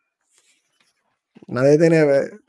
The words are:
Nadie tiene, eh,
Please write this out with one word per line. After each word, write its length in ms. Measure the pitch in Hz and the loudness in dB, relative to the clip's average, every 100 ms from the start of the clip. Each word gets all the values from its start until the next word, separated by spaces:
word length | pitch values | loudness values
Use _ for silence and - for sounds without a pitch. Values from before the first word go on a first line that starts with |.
| _ _ _ _ _ _ _ _ _ _ _ _ _ _ - | _ _ _ _ _ _ _ _ _ _ _ _ _ _ -14
Nadie 300 | 123 139 151 | -4 0 2
tiene, 240 | 165 160 | 2 0
eh, 300 | 147 139 - - | 0 -2 -4 -12